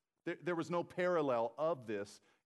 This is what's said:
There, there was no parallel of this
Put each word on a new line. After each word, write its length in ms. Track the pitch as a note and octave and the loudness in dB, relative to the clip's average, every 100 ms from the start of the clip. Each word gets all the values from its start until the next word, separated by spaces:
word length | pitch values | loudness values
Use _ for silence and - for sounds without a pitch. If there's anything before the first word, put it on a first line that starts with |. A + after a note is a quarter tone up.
| _ _ - | _ _ -8
There, 120 | E3+ | -6
there 120 | D3 E3+ | -2 -2
was 140 | C#3+ | 0
no 140 | F3 | -2
parallel 680 | E3+ - F3+ F3 D3 A#2+ A#2 - | -2 0 2 4 4 2 2 0
of 280 | D#3 D#3+ A2+ | 0 0 -2
this 360 | G2+ G2+ - _ _ | -4 -4 -12 _ _